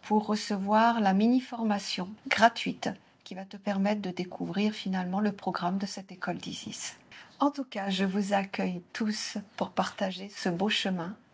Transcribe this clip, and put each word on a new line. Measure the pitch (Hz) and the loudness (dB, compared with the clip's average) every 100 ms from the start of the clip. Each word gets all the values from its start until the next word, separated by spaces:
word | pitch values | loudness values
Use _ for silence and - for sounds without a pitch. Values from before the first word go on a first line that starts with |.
pour | - 214 214 | 2 2 2
recevoir | 214 - 202 196 214 226 233 | -2 -2 -2 2 4 6 4
la | 202 | 4
mini-formation | 190 220 254 254 233 226 202 - - 185 214 - | 6 6 4 2 -4 0 0 -2 -4 -6 -8 -4
gratuite | - 220 - - - - - _ _ | 6 6 4 -4 -2 -4 -6 _ _
qui | - 185 | -16 -12
va | 190 | -12
te | 202 | -8
permettre | 202 196 196 214 | -2 2 2 2
de | 196 | -2
découvrir | 175 180 - 175 175 208 | -4 -6 -4 -4 2 2
finalement | 214 - 185 180 185 | 0 -2 -2 0 2
le | 208 | 0
programme | 202 - 180 175 190 | 0 -4 -2 0 -2
de | 196 | -4
cette | - 190 | -8 -12
école | 185 - 170 | -10 -6 -4
d'Isis. | - - - - - - - - - - | -6 -8 -10 -8 -8 -10 -20 -20 -20 0
En | 285 | 0
tout | 285 | 0
cas, | 269 208 196 | -8 -4 -2
je | 190 196 | 0 2
vous | 190 196 | 2 2
accueille | 202 196 - 190 180 - | 2 0 -2 -2 -2 -8
tous | - 220 214 - 214 190 - | -4 -2 -2 -4 -6 -10 -6
pour | 180 | -4
partager | - 190 - 196 180 196 | 0 -2 0 -4 -4 -10
ce | - 196 | -4 -2
beau | 170 202 | 0 2
chemin | 208 202 185 170 220 _ | 2 0 -2 -4 -8 _